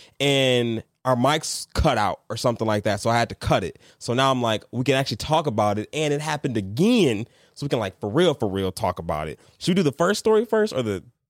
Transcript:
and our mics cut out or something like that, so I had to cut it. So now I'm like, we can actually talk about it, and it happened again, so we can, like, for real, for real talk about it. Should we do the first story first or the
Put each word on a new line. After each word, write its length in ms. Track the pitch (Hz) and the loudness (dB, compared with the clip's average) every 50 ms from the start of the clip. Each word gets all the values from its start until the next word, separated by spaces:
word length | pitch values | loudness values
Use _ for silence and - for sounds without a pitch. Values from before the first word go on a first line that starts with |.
| - - _ _ | -20 -20 _ _
and 640 | 135 143 139 135 135 131 127 120 120 117 113 110 - _ _ _ - | 0 2 4 4 4 4 4 2 2 0 -2 -4 -6 _ _ _ -2
our 100 | 127 127 | 0 2
mics 520 | 120 123 135 151 160 - - - - - - _ | 2 2 2 2 0 -2 -6 -8 -8 -10 -4 _
cut 240 | - 156 160 131 | 0 2 2 2
out 240 | 113 104 95 80 - _ - | 2 0 0 -2 -4 _ -10
or 80 | 113 | -8
something 300 | 113 - 131 117 - 117 | -2 0 0 0 0 0
like 160 | 110 107 104 98 | 0 0 0 0
that, 180 | 110 101 101 | 0 -2 0
so 80 | - 117 | 0 0
I 80 | 117 | 0
had 120 | 117 117 - | 0 0 -2
to 40 | - | -4
cut 260 | - - - 151 123 95 | -6 -2 0 0 0 0
it. 140 | 80 - - - - _ _ | -4 -8 -12 -20 -20 _ _
So 120 | - - 117 | -6 -4 0
now 180 | 123 135 135 135 | 2 2 2 2
I'm 100 | 127 120 | 2 0
like, 220 | 117 110 104 - - - | 0 -2 -2 -4 -6 -6
we 100 | 117 131 | -2 0
can 140 | 139 135 | 0 2
actually 200 | 135 135 - 123 - | 0 0 -2 -6 -8
talk 280 | - - 151 147 156 | -4 0 0 0 0
about 320 | 147 107 104 107 104 104 104 | 0 0 0 0 0 0 -2
it, 100 | 104 - - | -4 -6 -6
and 200 | 147 156 147 143 | -4 -2 -2 -2
it 80 | 143 | -2
happened 360 | 151 156 151 147 - 143 117 | -2 -4 -4 -4 -4 -4 -4
again, 720 | 110 101 95 104 120 175 220 254 240 185 139 113 98 117 - _ _ _ _ _ | -4 -4 -4 -2 0 2 4 4 4 4 2 2 0 -4 -8 _ _ _ _ _
so 100 | - 143 | -10 -6
we 40 | 143 | -4
can, 80 | 156 123 | -2 -2
like, 200 | 107 98 - _ | -2 -4 -6 _
for 100 | - 104 | -6 -2
real, 240 | 101 147 180 175 143 | 0 2 2 2 2
for 140 | - 120 104 | 0 -2 -2
real 240 | 92 98 95 92 87 | -2 -2 -2 -2 -4
talk 260 | - - 92 90 - | -2 -4 -4 -4 -4
about 300 | 85 82 80 76 78 78 | -6 -6 -6 -6 -6 -8
it. 100 | 69 - _ _ _ _ | -10 -12 _ _ _ _
Should 120 | - - | -2 0
we 40 | 180 | 2
do 60 | 185 180 | 2 2
the 80 | 143 127 | 2 0
first 260 | - 170 180 208 - | 0 0 0 0 0
story 260 | - 226 220 214 233 | 2 2 2 2 2
first 280 | 226 - 220 208 214 - | 2 0 0 0 0 0
or 80 | 131 123 | -2 -2
the 200 | 110 98 90 - - _ _ _ _ | -2 -4 -4 -6 -12 _ _ _ _